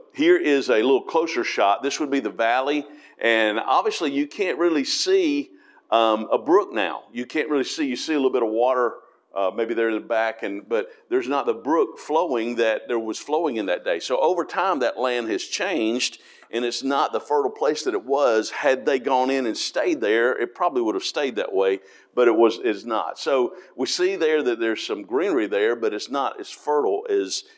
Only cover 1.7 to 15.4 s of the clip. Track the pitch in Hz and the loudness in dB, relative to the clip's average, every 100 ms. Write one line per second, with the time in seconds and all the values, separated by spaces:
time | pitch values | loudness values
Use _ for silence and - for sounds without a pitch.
1.7 | 101 135 - 147 139 107 92 113 123 135 | 4 0 -4 -2 -2 -2 0 0 2 0
2.7 | 151 143 - - - 117 113 110 107 - | -2 -4 -16 -20 -2 2 4 2 0 2
3.7 | 147 220 214 160 139 147 - 185 143 170 | 2 2 -2 -2 -2 -4 -2 -4 0 2
4.7 | 156 135 - 185 190 170 143 139 - _ | 2 -2 -2 2 2 2 0 -4 -14 _
5.7 | - _ 113 113 110 110 110 110 185 - | -20 _ 2 4 2 0 -2 2 2 2
6.7 | 113 90 62 - 120 123 160 143 143 127 | -2 -4 -4 -10 -12 -6 -4 -2 -2 -2
7.7 | - 143 123 - 151 131 123 113 110 123 | -4 -4 -4 -2 0 2 2 0 2 2
8.7 | 127 120 - - _ _ - 95 101 113 | 2 0 -2 -16 _ _ -2 -2 0 -2
9.7 | 113 113 107 95 113 113 110 104 101 101 | 0 0 -2 -2 -2 -2 -4 -8 -8 -2
10.7 | 113 98 - _ 123 123 139 123 110 110 | -2 -2 -12 _ -2 0 -2 0 -2 0
11.7 | 165 135 - - 156 175 123 113 117 113 | 0 0 -4 -2 0 0 -2 -2 0 0
12.7 | 107 - 117 110 107 - 151 165 113 95 | 0 -2 -4 -4 -8 -4 -2 -2 -2 -2
13.7 | 90 101 85 - 127 156 180 151 190 190 | -2 -2 -4 -2 0 2 0 -2 -2 0
14.7 | 160 123 - 127 123 117 101 | 0 -2 0 -2 -2 -2 -4